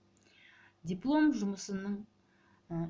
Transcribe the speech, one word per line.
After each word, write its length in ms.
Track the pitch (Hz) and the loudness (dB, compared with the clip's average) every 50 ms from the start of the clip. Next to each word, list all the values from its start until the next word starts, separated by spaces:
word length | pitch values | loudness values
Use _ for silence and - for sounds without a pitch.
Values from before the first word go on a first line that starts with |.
| _ _ _ _ _ _ _ _ - - - - - _ _ _ - | _ _ _ _ _ _ _ _ -20 -20 -20 -20 -20 _ _ _ -8
Диплом 480 | 170 190 - - 269 302 311 302 294 | -6 -6 -2 0 2 4 6 6 6
жұмысының, 640 | 247 208 202 202 196 190 - - 196 190 196 202 202 202 208 - _ _ _ _ _ _ _ _ _ _ _ - | 4 2 0 -2 -2 -4 -6 -6 -6 -4 -4 -4 -6 -6 -8 -12 _ _ _ _ _ _ _ _ _ _ _ -6
ә, 140 | 170 165 170 | -4 -4 -4